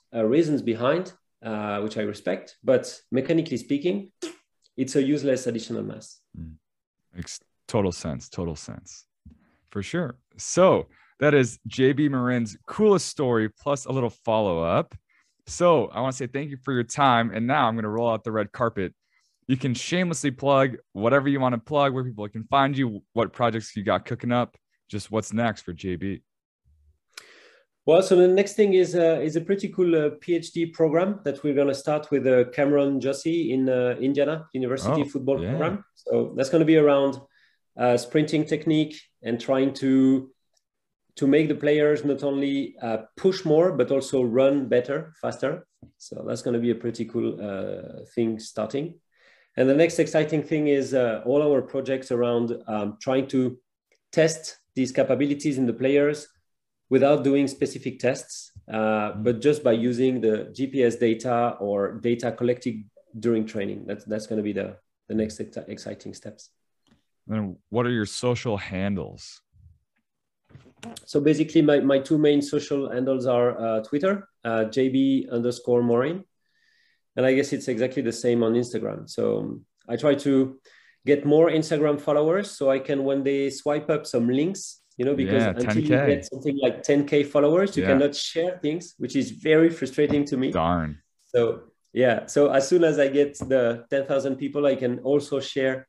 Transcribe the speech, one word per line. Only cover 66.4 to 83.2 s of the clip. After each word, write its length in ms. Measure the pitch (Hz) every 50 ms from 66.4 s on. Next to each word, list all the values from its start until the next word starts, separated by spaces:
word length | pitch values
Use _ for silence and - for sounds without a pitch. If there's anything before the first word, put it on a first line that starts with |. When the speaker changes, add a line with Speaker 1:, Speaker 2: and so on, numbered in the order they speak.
| - _ _ _ _ _ _ _ _ _ _ _ _ _ _ _ _ -
Speaker 2:
And 280 | 107 110 104 95 87 - _ _
what 180 | 101 117 120 120
are 40 |
your 140 | 123 113 104
social 520 | 95 - - - 123 123 120 - 123 107 101
handles? 840 | - - 98 92 95 101 101 90 69 50 50 - - - - - _ _ _ _ _ - _ _ _ _ _ _ _ _ _ _ _ _ _ _ _ _ _ - - - _ _ - 233 - - -
Speaker 1:
So 140 | - - 151
basically, 440 | 143 156 156 147 156 156 - 165 160
my, 160 | 147 147 143
my 180 | 127 139 139 135
two 200 | 135 - 160 151
main 220 | 151 147 147 143
social 500 | 139 - - 147 143 - 147 139 139 -
handles 340 | 110 127 127 131 135 127 120
are, 320 | 131 123 120 120 123 120 -
uh, 200 | 113 113 110 110
Twitter, 460 | 110 - - 147 165 190 202 196 - _ _ _ _
uh, 220 | 117 113 113 110
J 240 | 110 - 131 131 131
B 380 | 127 135 135 135 135 135 - -
underscore 500 | 123 120 117 123 120 - - - 123 120
Morin. 420 | 120 120 117 117 127 147 175 190 196 _ _ _ _ _ _ _ _ _ _ _ _ _ _ _ _ _ _
And 100 | 113 127
I 80 | 131 131
guess 180 | 135 135 135 147
it's 140 | 123 - -
exactly 360 | 127 110 123 127 131 143 127
the 80 | 113
same 320 | - - - 123 120 120 113
on 100 | 113 113
Instagram. 560 | 120 123 117 - 110 113 - - - - -
So, 300 | - - - 53 53 53
um, 260 | 53 - - - - _ _ _ _ -
I 60 | 120
try 200 | 123 147 147 143
to 440 | 139 - 143 139 135 131 131 135 - _ - _ _ _ _ _ _ _
get 200 | 131 143 143 143
more 240 | 143 147 156 165 170
Instagram 500 | 156 160 156 - 170 147 151 151 147 143
followers 520 | 147 - 147 147 151 156 170 196 208 202
so 180 | - - 143 135
I 80 | 135 135
can 240 | 135 - 143 139 135
one 180 | 135 139 139